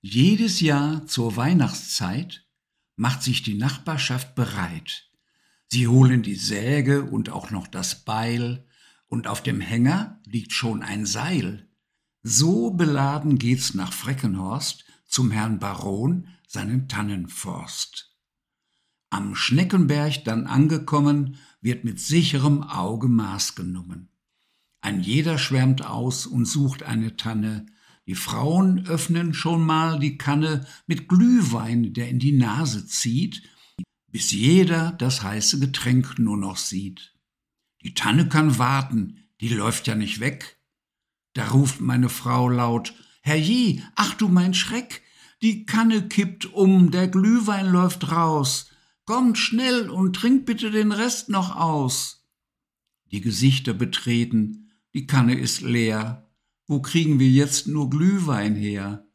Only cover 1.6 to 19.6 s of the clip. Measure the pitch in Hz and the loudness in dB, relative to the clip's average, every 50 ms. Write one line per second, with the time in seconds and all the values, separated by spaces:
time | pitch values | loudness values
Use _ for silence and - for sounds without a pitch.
1.6 | 131 101 - - - - - - 104 90 95 131 180 - - - _ _ _ _ | 2 2 -2 -8 -10 -8 -6 -4 -4 -4 -4 -6 -6 -8 -14 -20 _ _ _ _
2.6 | _ _ _ _ _ _ _ - 110 123 131 131 - 131 123 - - 110 104 101 | _ _ _ _ _ _ _ -4 -2 -2 -2 -2 -2 -2 -2 -2 -2 -4 -4 -2
3.6 | 117 139 139 - - - 156 139 - - 123 127 - - - - 120 101 98 101 | -2 -4 -4 -4 -8 -6 -6 -4 -4 -4 -4 -4 -6 -8 -2 -2 -2 -2 -2 -6
4.6 | 90 82 85 80 - - - - _ _ _ _ _ _ _ _ _ _ _ _ | -6 -6 -8 -12 -12 -12 -14 -14 _ _ _ _ _ _ _ _ _ _ _ _
5.6 | _ _ - 127 120 117 120 131 131 127 127 120 107 101 101 95 98 101 107 101 | _ _ -2 0 2 6 8 8 8 8 6 4 0 -2 -6 -6 -6 -6 -4 -4
6.6 | 107 123 143 147 131 131 143 143 135 - - 110 107 - - - - - 110 95 | -2 0 0 0 2 2 0 0 0 -2 -4 -4 -4 -4 -8 -10 -10 -8 -8 -10
7.6 | 92 - - 185 180 - - - _ - 110 110 113 117 120 120 120 120 123 131 | -10 -10 -10 -8 -8 -8 -8 -10 _ -6 -4 -4 -2 -2 -2 -4 -4 -4 -6 -10
8.6 | - _ _ _ _ _ _ _ _ _ - 120 104 - 107 - - 127 113 104 | -12 _ _ _ _ _ _ _ _ _ -8 -6 -6 -6 -8 -6 -4 -4 -4 -4
9.6 | 92 90 110 117 120 131 160 190 214 - - _ _ - 104 117 107 - - - | -4 -4 0 2 2 2 2 0 -2 -6 -12 _ _ -8 -8 -8 -6 -6 -6 -4
10.6 | 123 113 110 - - - 101 104 107 101 - 107 127 165 185 147 - 90 104 104 | -4 -4 -4 -4 -6 -8 -8 -6 -6 -4 -4 -4 -4 -2 -2 -2 -2 -4 -8 -10
11.6 | - _ _ _ _ _ _ _ _ _ _ _ _ 113 - - 147 165 190 226 | -16 _ _ _ _ _ _ _ _ _ _ _ _ 0 2 2 4 4 2 2
12.6 | 233 233 190 170 175 156 143 143 135 139 143 147 139 151 143 - 113 120 127 127 | 0 -2 0 2 2 2 2 2 0 0 -2 -2 0 2 2 2 2 2 0 0
13.6 | - - - 98 92 92 92 - - 131 135 131 - 110 92 92 92 95 110 147 | 0 -4 -4 -4 -6 -6 -8 -8 -6 -6 -6 -2 -2 -4 -2 -4 -6 -6 -6 -6
14.6 | 151 - - - - _ _ _ _ _ - - 127 113 104 107 107 110 110 95 | -6 -8 -10 -10 -16 _ _ _ _ _ -2 0 0 0 0 0 -2 -2 -4 -4
15.6 | 98 98 98 - - 101 98 101 117 143 175 180 175 - - _ _ _ - 104 | -4 -8 -8 -6 -6 -6 -4 -2 0 0 -2 -2 -4 -10 -20 _ _ _ -10 -8
16.6 | 98 104 120 131 131 131 - 107 107 104 101 95 87 87 - - - 98 87 87 | -6 -4 -4 -4 -4 -4 -6 -6 -6 -4 -4 -6 -8 -10 -12 -12 -10 -10 -10 -10
17.6 | 85 87 - - - - - - - _ _ _ _ _ _ _ _ _ _ _ | -12 -12 -10 -10 -10 -10 -12 -18 -20 _ _ _ _ _ _ _ _ _ _ _
18.6 | _ _ _ _ _ _ _ _ _ _ - 95 101 101 101 - - - 123 147 | _ _ _ _ _ _ _ _ _ _ -8 -6 -6 -6 -6 -4 -2 2 2 2